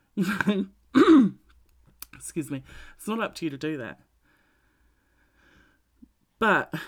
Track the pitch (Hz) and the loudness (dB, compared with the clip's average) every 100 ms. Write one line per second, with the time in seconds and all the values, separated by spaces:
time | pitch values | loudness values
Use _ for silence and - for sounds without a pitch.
0 | _ - 180 202 190 196 196 _ _ 262 | _ -4 -4 -2 0 -2 -4 _ _ 4
1 | 381 302 190 - _ _ _ _ _ - | 8 8 6 -2 _ _ _ _ _ -20
2 | - 131 - 170 131 139 - - - - | -20 -20 -12 -10 -8 -10 -12 -20 -20 -14
3 | 208 226 208 - 165 135 151 147 110 - | -8 -6 -6 -6 -8 -6 -8 -8 -10 -16
4 | _ _ _ _ _ _ _ _ _ _ | _ _ _ _ _ _ _ _ _ _
5 | _ _ _ _ _ _ _ _ _ _ | _ _ _ _ _ _ _ _ _ _
6 | - _ _ - 220 165 - 170 | -20 _ _ -2 0 0 -2 -10